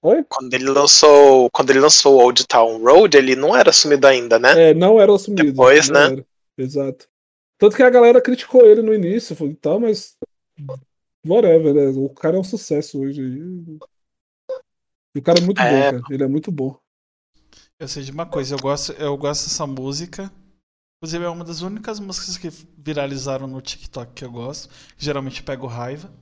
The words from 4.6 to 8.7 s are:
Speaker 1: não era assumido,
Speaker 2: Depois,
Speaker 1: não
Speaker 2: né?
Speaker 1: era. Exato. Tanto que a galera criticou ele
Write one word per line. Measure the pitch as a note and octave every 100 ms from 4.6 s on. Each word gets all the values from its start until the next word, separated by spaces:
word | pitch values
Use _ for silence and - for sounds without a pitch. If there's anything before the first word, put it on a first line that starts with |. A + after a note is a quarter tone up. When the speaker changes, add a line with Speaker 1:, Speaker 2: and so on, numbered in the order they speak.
| E3
Speaker 1:
não | D#3 F#3 A3
era | G3+
assumido, | G3+ G3+ G3+ D3+ C3+
Speaker 2:
Depois, | B2+ D3 C#3
Speaker 1:
não |
Speaker 2:
né? | C#3+ D3
Speaker 1:
era. | C3 C3 _ _ -
Exato. | C3 C#3+ C3+ C3+ _ _ _ _ _ _
Tanto | G#3 G3+
que |
a | B3+
galera | B3 A#3 B3
criticou | B3+ B3+ - C4
ele | A#3